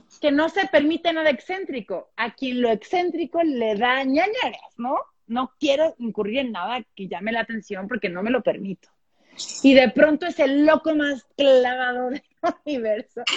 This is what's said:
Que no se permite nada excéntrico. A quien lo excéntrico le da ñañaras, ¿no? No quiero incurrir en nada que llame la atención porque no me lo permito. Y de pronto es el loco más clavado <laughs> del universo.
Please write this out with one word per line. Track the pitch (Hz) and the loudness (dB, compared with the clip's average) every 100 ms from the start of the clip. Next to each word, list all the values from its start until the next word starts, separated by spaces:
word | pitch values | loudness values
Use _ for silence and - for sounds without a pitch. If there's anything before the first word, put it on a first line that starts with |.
| _ _ | _ _
Que | 294 | 0
no | 285 320 | 2 2
se | 392 381 | 0 2
permite | 311 294 330 339 | 2 2 0 0
nada | 320 311 | 0 0
excéntrico. | 269 - 370 359 269 196 175 - - | 0 -4 -8 -8 -8 -8 -8 -8 -8
A | 233 | -8
quien | - 262 247 | -6 -6 0
lo | 233 | 0
excéntrico | 226 - 370 359 330 294 339 | 0 -2 -2 -2 -4 -4 0
le | 330 254 220 208 | 0 0 -2 0
da | 247 262 | 0 0
ñañaras, | 269 285 381 494 285 208 - - | 0 0 0 0 -4 -6 -16 -10
¿no? | 240 320 - _ - | -4 -4 -6 _ -8
No | 233 254 _ | -6 -6 _
quiero | 294 277 311 - | 0 2 0 -2
incurrir | 233 202 208 254 | -8 -4 -4 -2
en | 254 | -4
nada | 190 190 247 - | -6 -6 -6 -10
que | - 185 | -14 -10
llame | 175 208 | -8 -6
la | 226 | -4
atención | 226 226 - 190 196 | -4 -8 -10 -10 -8
porque | 240 196 | -6 -6
no | 175 | -4
me | 214 | -2
lo | 254 | 0
permito. | 175 151 196 - _ _ _ _ _ - - - | -2 -4 -6 -12 _ _ _ _ _ -16 -14 2
Y | 269 | 6
de | 262 247 | 8 6
pronto | - 302 302 349 | 6 4 4 -2
es | - | 0
el | 277 277 302 | 0 4 4
loco | 302 320 | 4 2
más | 302 285 262 - - | -2 -2 -4 -8 0
clavado | 277 254 247 254 247 247 254 | 4 6 4 0 -4 -2 -4
<laughs> | |
del | 294 - _ 330 - | -6 -12 _ -4 -4
universo. | 294 269 220 214 - - - | -6 -4 -2 -4 -6 -10 -4